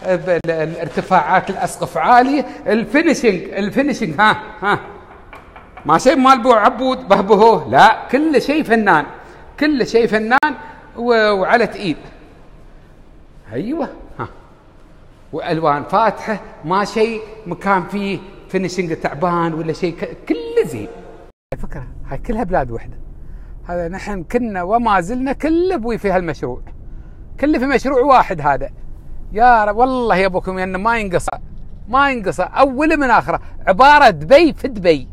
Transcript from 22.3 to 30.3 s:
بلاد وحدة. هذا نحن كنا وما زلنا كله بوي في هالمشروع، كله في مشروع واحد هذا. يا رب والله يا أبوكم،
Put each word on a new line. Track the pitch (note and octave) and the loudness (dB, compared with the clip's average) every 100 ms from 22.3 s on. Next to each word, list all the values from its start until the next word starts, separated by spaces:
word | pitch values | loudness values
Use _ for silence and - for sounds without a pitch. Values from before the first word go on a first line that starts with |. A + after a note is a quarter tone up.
| G#3+ | -6
بلاد | F#3 F3 C3 | -2 -2 -2
وحدة. | A2+ - - - - - - - - - | -6 -10 -14 -16 -14 -16 -14 -16 -16 -10
هذا | F3 E3+ | -8 -6
نحن | F#3 G#3 G3+ | -8 -8 -10
كنا | D#3 A#3+ A#3+ F#3+ | -4 -4 -4 -6
وما | F3 A3+ A#3 G3 | -2 0 2 0
زلنا | F3 B3+ C4 | 0 -4 -4
كله | C4 D4 E4 F#4 F4 | -4 0 0 0 -2
بوي | A3 G#3+ | -4 -2
في | G3+ | 0
هالمشروع، | F#3 E3+ C#3+ C3+ B2+ - - - - - - - - | 0 -2 -6 -8 -8 -12 -16 -16 -16 -16 -18 -16 -4
كله | C#4+ D#4 | -2 0
في | C4+ | 0
مشروع | B3+ B3+ C4+ | 0 0 0
واحد | C#4 B3 F3+ F3+ | 4 4 4 0
هذا. | C#3+ C3+ C3+ - - - - - - | 0 -2 -4 -10 -14 -14 -12 -12 -8
يا | G3 B3 A#3 | 2 4 6
رب | G#3 G#3 | 2 2
والله | B3+ B3+ A#3 F3+ | 0 0 0 2
يا | |
أبوكم، | F#3+ | 2